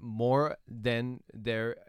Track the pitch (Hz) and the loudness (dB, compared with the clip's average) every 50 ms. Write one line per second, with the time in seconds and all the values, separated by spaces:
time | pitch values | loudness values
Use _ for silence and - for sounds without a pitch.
0 | - 120 110 110 117 123 131 139 147 151 - - _ - 120 117 104 123 117 117 | -12 -8 -2 0 4 4 6 4 4 2 -2 -6 _ -16 -14 -4 -2 0 0 0
1 | 120 123 127 - - _ - 110 107 117 113 110 113 117 117 - - | -2 -4 -6 -10 -14 _ -16 -8 -4 -2 -2 0 -2 -4 -4 -8 -12